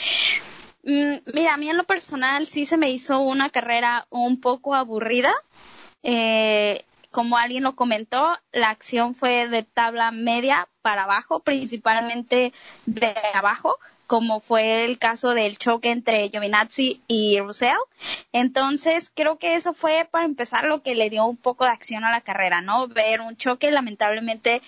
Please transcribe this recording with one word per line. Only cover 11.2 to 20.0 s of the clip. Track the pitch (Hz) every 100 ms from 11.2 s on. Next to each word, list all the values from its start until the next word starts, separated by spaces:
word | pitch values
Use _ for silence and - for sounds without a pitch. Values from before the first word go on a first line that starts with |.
| 254 320
principalmente | - 277 254 226 226 220 233 240 240 247 247 - - - -
de | 214 226 214 214
abajo, | 196 202 233 320 523 - _ -
como | 233 226 214
fue | - 226 220 226 233
el | 247
caso | 226 233 247
del | 240 208 208
choque | - 233 233
entre | 233 233 220 208
Giovinazzi | 208 208 208 226 - 262 - -
y | 226 214 202
Russell. | 202 208 247 330 523 _ - - -
Entonces, | 240 247 262 269 285 330 330 320
creo | - 302 311
que | 339 339
eso | 349
fue, | 320 320 320